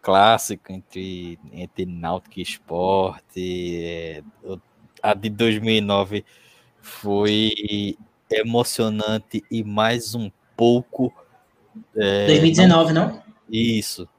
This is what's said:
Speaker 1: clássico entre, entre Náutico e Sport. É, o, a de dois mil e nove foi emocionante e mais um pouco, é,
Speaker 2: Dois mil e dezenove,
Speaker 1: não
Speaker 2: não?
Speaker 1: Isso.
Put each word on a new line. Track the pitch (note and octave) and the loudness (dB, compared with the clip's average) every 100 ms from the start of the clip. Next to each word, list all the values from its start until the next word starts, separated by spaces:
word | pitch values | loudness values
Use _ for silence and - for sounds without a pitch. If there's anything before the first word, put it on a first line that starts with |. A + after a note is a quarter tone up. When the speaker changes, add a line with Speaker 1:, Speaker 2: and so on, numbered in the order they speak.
Speaker 1:
clássico | - F#2+ G#2 A2+ - G2 - | 2 4 6 4 -2 -10 -12
entre, | F#2+ - F#2 F#2+ F2+ F2 E2 D2 | -18 -14 -12 -10 -10 -12 -14 -18
entre | E2 F2+ - F2+ | -16 -14 -10 -10
Náutico | F2 E2 F#2 _ - | -8 -6 -6 _ -12
e | |
Sport. | F2 - - E2 F#2 G2 F#2+ - _ F#2 | -10 -12 -8 -2 0 2 0 -4 _ -10
É, | F2+ F2+ F2 E2+ E2+ E2+ E2 D#2 D2 _ | -8 -6 -6 -8 -8 -10 -12 -14 -20 _
o, | F#2 F#2+ _ _ _ _ | -16 -16 _ _ _ _
a | G#2 | -2
de | G2+ G#2+ | -2 -4
dois | G#2 A#2 G#2+ | 0 0 2
mil | A2+ | 0
e | A2 | 0
nove | G2+ G2+ F#2 G#2 - _ _ _ _ _ | 2 0 0 -6 -10 _ _ _ _ _
foi | - - G#2 G2+ G#2 G#2+ A2 G#2 G#2 G#2 G2+ - - _ _ | -20 -10 -2 0 2 2 0 -2 -6 -6 -6 -10 -18 _ _
emocionante | A2 A2+ A#2 B2 - A2 G#2+ G#2+ A2 - G#2 - | -2 0 0 -2 -2 -2 -2 -2 -4 -6 -12 -6
e | A#2 | -8
mais | G#2+ G#2 A2 A#2+ A#2 A#2 | -4 0 0 0 -6 -8
um | G#2 _ _ - | -8 _ _ 2
pouco, | A#2 B2 - - B2+ - _ _ _ _ _ A3 - A2 | 4 4 0 -4 -4 -4 _ _ _ _ _ -20 -10 -2
é, | G2+ G2+ G2+ | 0 2 4
Speaker 2:
Dois | D3+ | 6
mil | E3 | 6
e | |
dezenove, | D#3+ F#3 E3 D#3+ | 8 8 8 4
Speaker 1:
não | D#3+ G3 | 2 0
Speaker 2:
não? | - - _ _ | -4 -20 _ _
Speaker 1:
Isso. | A2 A#2 A2 - - E2+ | -2 0 0 -4 -12 -16